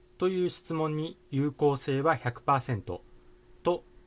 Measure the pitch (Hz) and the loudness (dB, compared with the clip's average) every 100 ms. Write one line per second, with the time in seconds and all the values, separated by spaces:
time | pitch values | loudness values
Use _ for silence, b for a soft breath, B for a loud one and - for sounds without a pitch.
0 | _ - 185 185 180 - - 160 156 151 | _ -4 0 0 -2 -4 -6 -2 -2 -2
1 | 160 - _ 135 147 139 147 135 - 135 | -6 -10 _ -2 -2 2 2 2 0 0
2 | 151 160 127 - - 135 123 113 - 90 | 2 0 -2 -2 0 0 0 -4 -6 -10
3 | - - - - - - - 175 - - | -12 -20 -20 -20 -20 -4 -2 -2 -4 -20